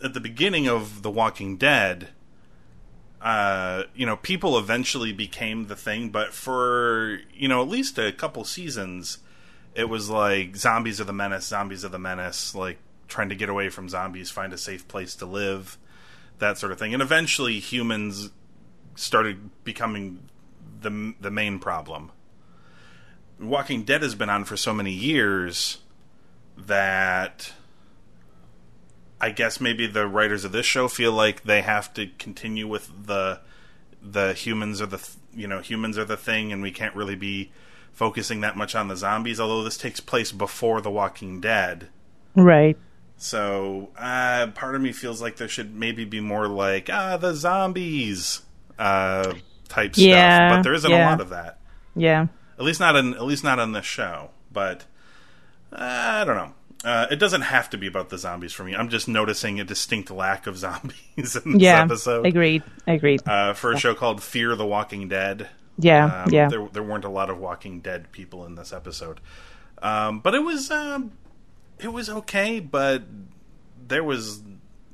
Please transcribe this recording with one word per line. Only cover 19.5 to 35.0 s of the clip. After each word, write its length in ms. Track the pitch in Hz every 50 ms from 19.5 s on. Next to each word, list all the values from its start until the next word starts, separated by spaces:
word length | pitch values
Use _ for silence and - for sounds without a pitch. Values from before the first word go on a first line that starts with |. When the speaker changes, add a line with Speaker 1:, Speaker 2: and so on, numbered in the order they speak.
| - - -
Speaker 1:
becoming 600 | 113 107 - 117 110 107 101 98 95 90 92 - - - - - - - - - 107 107 107
the, 320 | 107 107 107 107 107 110 110 -
the 80 | 98 101
main 300 | 104 107 107 104 98 92
problem. 520 | - 98 87 80 76 - 80 76 76 - - - - - - - - - - - - - - - - - - - - - - - - - - -
Walking 440 | 107 110 135 139 135 - 135 117 104
Dead 180 | 113 139 156
has 140 | 151 135 110
been 140 | 101 110 101
on 140 | 101 101 98
for 120 | - 107
so 160 | 98 - 117 110
many 180 | 107 101 95
years 840 | 92 92 110 147 160 139 110 101 98 92 90 87 85 - - - - - - - - - - - - - - - - - - - -
that 960 | - 95 101 101 98 98 95 95 95 95 92 92 92 95 - - - - - - - - - - - - - - - - - - - - - - - - - - - - - - - - - - - - - - -
I 100 | 113 113
guess 300 | 104 120 117 113 - -
maybe 240 | 127 120 117 110 117
the 200 | 107 101 107 104
writers 380 | 101 98 107 107 104 104 98 98
of 60 | 95
this 140 | 95 117 120
show 220 | - - 135 127
feel 240 | 123 - - 120 117
like 320 | 110 110 110 107 101 - -
they 180 | 107 104 104
have 320 | 95 107 107 104 101 - -
to 120 | 110 104 92 -
continue 500 | - - 110 95 - - 110 110 110 107
with 240 | 107 107 101 - - 76 98 104
the, 340 | 104 101 98 95 95 92 - - - - - - - - - - - - -
the 320 | - 101 101 101 98 95 92
humans 480 | - - 117 113 107 107 104 107 98
are 60 | 107
the 100 | 95 98
th-, 200 | 92